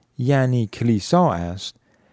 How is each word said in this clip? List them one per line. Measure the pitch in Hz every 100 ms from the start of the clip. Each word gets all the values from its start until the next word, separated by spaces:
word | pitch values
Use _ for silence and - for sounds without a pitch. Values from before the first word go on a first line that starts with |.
| _ -
یعنی | 127 139 127 123 110
کلیسا | - 120 107 - 175 165
است | 85 87 95 - - _ _ _